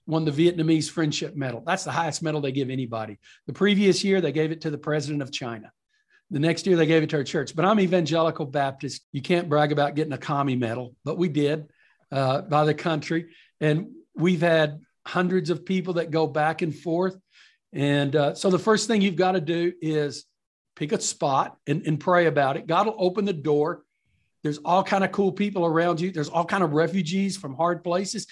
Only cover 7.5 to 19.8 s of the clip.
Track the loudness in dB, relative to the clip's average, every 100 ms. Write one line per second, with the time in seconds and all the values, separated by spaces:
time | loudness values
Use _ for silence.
7.5 | 0 2 4 4 2 2 2 2 0 -4
8.5 | -2 -2 -4 -10 -10 -12 -8 0 0 2
9.5 | 2 4 2 0 0 -4 -4 -2 0 0
10.5 | 0 -2 -4 -8 -10 -6 -2 0 2 0
11.5 | 0 -6 _ _ _ _ -2 0 -2 0
12.5 | 2 2 2 -2 -2 -2 -4 -4 -14 _
13.5 | -2 0 0 -2 -12 -16 0 0 2 4
14.5 | 4 2 -2 -16 _ -4 -2 0 0 0
15.5 | -4 -2 -2 -2 -4 -2 0 0 0 0
16.5 | 0 -4 -4 -2 0 -2 -4 _ _ -20
17.5 | _ _ -2 0 2 2 2 0 0 2
18.5 | 2 4 2 2 2 2 2 0 0 -2
19.5 | -2 -2 -4